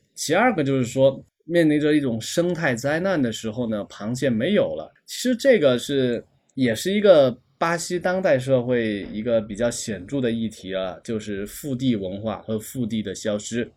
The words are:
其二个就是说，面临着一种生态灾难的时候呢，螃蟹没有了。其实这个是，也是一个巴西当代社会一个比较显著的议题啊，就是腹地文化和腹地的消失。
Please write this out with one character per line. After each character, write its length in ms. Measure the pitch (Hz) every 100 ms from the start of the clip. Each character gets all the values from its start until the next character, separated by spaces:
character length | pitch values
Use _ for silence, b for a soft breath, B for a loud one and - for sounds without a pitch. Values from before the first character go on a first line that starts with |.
| _ -
其 180 | -
二 200 | 170 247
个 100 | 180
就 140 | 135 135
是 80 | 120
说， 380 | 135 135 135 - _ 160
面 240 | 170 160
临 100 | 151
着 140 | 151
一 60 | 151
种 200 | 139 113
生 340 | - - 175
态 220 | 165 165 117
灾 240 | 135 156
难 220 | 190 170
的 100 | 120
时 180 | 110 113
候 180 | 110 117
呢， 180 | 107 98
螃 280 | - 107 123
蟹 120 | 139
没 240 | 113 143
有 220 | 202 90 78
了。 180 | 78 _ _
其 100 | -
实 200 | 247 247
这 240 | 277 226
个 180 | 143 123
是， 460 | - 139 127 113 - _ _ -
也 200 | 123 110
是 160 | 180
一 80 | 208
个 360 | 202 160 131 120 _ _
巴 200 | 165 170
西 220 | 170 175
当 220 | 180 185
代 160 | 185 135
社 240 | 127 131
会 460 | 120 123 110 101 90
一 100 | 104
个 200 | 110 113
比 140 | 107 101
较 160 | 120
显 340 | 117 - 98 90
著 140 | 143
的 100 | 123
议 160 | 117 113
题 280 | - 92 92
啊， 220 | 92 82
就 160 | - 110
是 260 | 104 98 104
腹 300 | - 147 131
地 200 | 135 110
文 260 | 92 98
化 200 | 110 92
和 180 | - 110
腹 260 | - 135 113
地 160 | 113
的 140 | 101 90
消 220 | 110 104
失。 320 | - 117 113